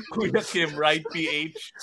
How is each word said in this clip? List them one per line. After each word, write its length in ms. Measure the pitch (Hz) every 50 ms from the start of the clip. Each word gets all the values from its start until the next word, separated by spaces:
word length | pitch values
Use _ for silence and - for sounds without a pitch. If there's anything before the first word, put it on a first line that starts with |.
| 214
Kuya 320 | - - 220 214 175 127 214
Kim, 320 | 208 - - 175 165 151 147 147
Right 240 | 151 151 156 160 156 156
P 160 | - 165 160 151 147 147 156 160
H. 240 | - - - - - -